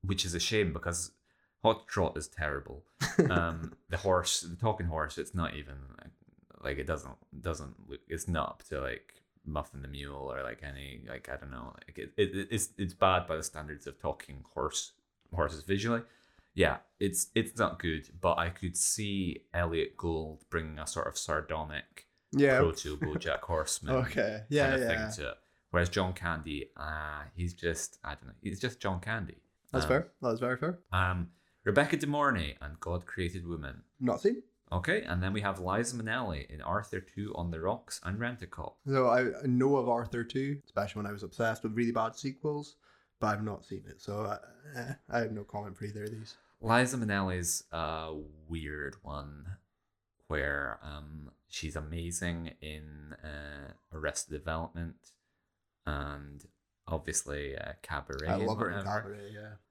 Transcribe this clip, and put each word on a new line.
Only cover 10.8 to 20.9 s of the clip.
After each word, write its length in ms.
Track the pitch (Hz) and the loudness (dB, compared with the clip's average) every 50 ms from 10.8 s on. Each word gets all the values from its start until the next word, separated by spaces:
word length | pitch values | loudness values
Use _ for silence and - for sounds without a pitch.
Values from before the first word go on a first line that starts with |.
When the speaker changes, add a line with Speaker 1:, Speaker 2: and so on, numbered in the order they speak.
| 69 69 67 - 67 - | -10 -12 -12 -12 -12 -10
Speaker 1:
like, 180 | 62 65 - - 65 | -10 -10 -8 -8 -8
I 40 | 69 | -8
don't 120 | - 69 | -8 -10
know, 240 | 67 62 60 65 - - - - | -10 -10 -10 -12 -12 -16 -20 -18
like, 100 | - - | -10 -10
it, 140 | - - - | -10 -8 2
it, 320 | - 104 95 - 95 98 - | 2 2 2 2 -4 -4 -2
it's, 180 | 117 110 - - - - | 0 -2 -2 -2 -4 -4
it's 160 | 101 87 - | -4 -4 2
bad 320 | - - 95 92 90 87 | 4 6 6 6 6 2
by 120 | - 80 80 | 0 -4 -4
the 40 | 80 | -4
standards 440 | - - 78 76 76 78 - - 71 | -6 -8 -8 -8 -8 -10 -10 -10 -12
of 120 | 69 _ | -12 _
talking 440 | - 76 67 - - - 69 69 69 - _ | -4 -4 -4 -4 -8 -14 -14 -16 -16 -10 _
horse, 380 | - 67 - - - - - _ _ _ _ _ _ _ _ - | -2 -2 0 0 -2 -4 -4 _ _ _ _ _ _ _ _ 0
horses 300 | 87 80 71 78 76 73 | 2 2 2 0 -6 -2
visually. 380 | 92 98 98 107 117 117 117 117 - _ _ _ _ _ _ _ _ _ | 0 0 2 2 2 0 0 -2 -6 _ _ _ _ _ _ _ _ _
Yeah, 240 | - 90 76 69 - - _ _ _ | 4 6 6 6 2 -4 _ _ _
it's, 300 | 104 98 90 - - - _ | 0 0 2 0 -2 2 _
it's 240 | 110 110 - - - | 2 2 2 2 0
not 220 | 110 - - - | 0 0 2 0
good, 280 | - 85 80 78 - - - 87 | -2 0 0 0 -4 -8 -16 2
but 160 | - 90 82 - | 4 4 4 4
I 120 | 85 87 | 2 0
could 280 | 90 - - 90 85 - | -2 -2 -4 -2 0 2
see 680 | - - - - 107 104 101 98 92 87 - - - _ | 2 2 2 0 -2 -2 0 0 0 0 -2 -4 -10 _
Elliot 460 | - 87 87 82 82 82 76 - - - | 0 0 2 2 4 2 2 0 -2 -4
Gould 500 | - 85 80 80 80 78 78 76 - _ | -2 0 0 0 -2 -4 -8 -12 -14 _
bringing 260 | - 85 80 80 78 76 | -2 -2 -2 -2 -6 -8
a 80 | 78 | -6
sort 220 | - | -6